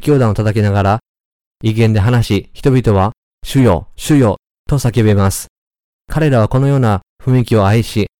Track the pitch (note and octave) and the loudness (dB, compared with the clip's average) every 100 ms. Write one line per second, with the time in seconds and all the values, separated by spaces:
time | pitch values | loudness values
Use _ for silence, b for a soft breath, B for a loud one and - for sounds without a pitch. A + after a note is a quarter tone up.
0 | - C#3+ A2+ G2+ G#2+ G#2+ G#2 G2 G2 A2 | 0 0 0 -2 -2 -2 0 0 0 -2
1 | _ _ _ _ _ - A2 A2 A2+ G#2+ | _ _ _ _ _ -8 -4 0 2 2
2 | G#2 B2 - G3 - - C#3+ B2+ A#2 G2 | 2 0 0 -2 -4 -4 0 0 2 0
3 | G2 - _ _ - C#3 A#2+ E2+ - - | 0 -4 _ _ -4 0 2 0 -4 -10
4 | - D3 A#2 - _ _ - C#3 A#2+ A#2 | -2 2 2 -2 _ _ -6 -4 -2 0
5 | G#2+ G2+ G2 - - _ _ _ _ _ | 2 2 0 -2 -12 _ _ _ _ _
6 | - D3+ D3+ B2 G#2+ C3 C#3 C#3 A2+ G2 | -8 -2 0 0 0 0 0 0 0 -2
7 | - _ - B2+ A#2 A2+ G2 A2+ G#2+ A2 | -6 _ -2 0 0 0 2 0 -2 -4
8 | G2 | -6